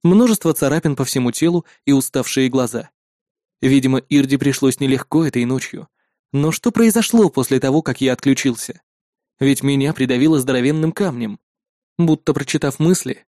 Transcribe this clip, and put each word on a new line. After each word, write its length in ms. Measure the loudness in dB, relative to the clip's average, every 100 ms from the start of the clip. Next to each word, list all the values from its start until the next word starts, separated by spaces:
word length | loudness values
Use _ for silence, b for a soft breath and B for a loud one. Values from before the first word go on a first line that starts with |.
множество 500 | 2 4 4 2 0
царапин 440 | 0 0 0 0 -2
по 80 |
всему 280 | -2 -2 -2
телу 320 | 0 0 0 b b
и 80 | 0
уставшие 560 | 2 2 -4 -2 -2 0
глаза. 420 | 0 -2 -6 -12 _ _ _ _ _ _ _
Видимо, 380 | 2 2 2 0
Ирде 400 | 0 0 2 0
пришлось 420 | -2 0 0 0
нелегко 440 | -2 -2 -2 -2
этой 200 | 0 -2
ночью. 440 | -2 -4 -8 -14 -18 _ _ _ _
Но 180 | -2 -2
что 200 | -2 -2
произошло 600 | 2 2 2 2 4 4
после 300 | 2 -2 0
того, 220 | 2 0
как 180 | -2 -2
я 120 | -2
отключился? 720 | 0 0 0 0 -4 -8 -16 _ _ _ _ _ _
Ведь 240 | -2 0
меня 300 | 0 0 -2
придавило 460 | -2 -2 2 2 2
здоровенным 540 | 0 0 0 0 -2
камнем. 460 | -2 -4 -4 -10 -12 _ _ _ _ _ -2
Будто 360 | 0 2 0
прочитав 440 | -2 -2 -2 -2 0
мысли, 480 | 0 0 -2 -10